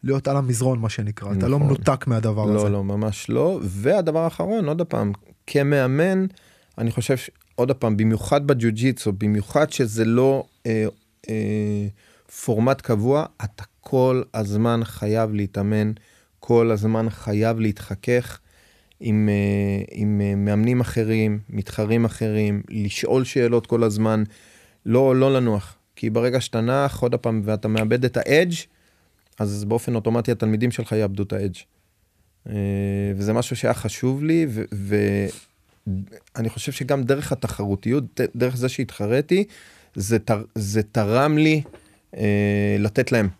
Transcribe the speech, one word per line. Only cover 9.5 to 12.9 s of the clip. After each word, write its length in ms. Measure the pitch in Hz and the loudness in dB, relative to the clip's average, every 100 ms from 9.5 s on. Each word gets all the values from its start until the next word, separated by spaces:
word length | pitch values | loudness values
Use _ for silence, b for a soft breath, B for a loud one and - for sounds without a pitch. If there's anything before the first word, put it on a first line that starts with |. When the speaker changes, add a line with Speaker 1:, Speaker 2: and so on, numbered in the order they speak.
| 147 151 | 0 0
Speaker 2:
שזה 320 | - 120 107 | 0 -2 0
לא, 400 | 113 117 131 135 - _ 120 | 2 4 4 2 -4 _ -4
אה, 200 | 110 107 - _ _ - | -2 -2 -4 _ _ -8
אה, 580 | 110 104 107 104 104 104 104 b b b - | -4 -2 -2 -2 -2 -4 -8 b b b -12
פורמט 360 | - 110 120 139 | -4 0 2 0
קבוע, 440 | - | 0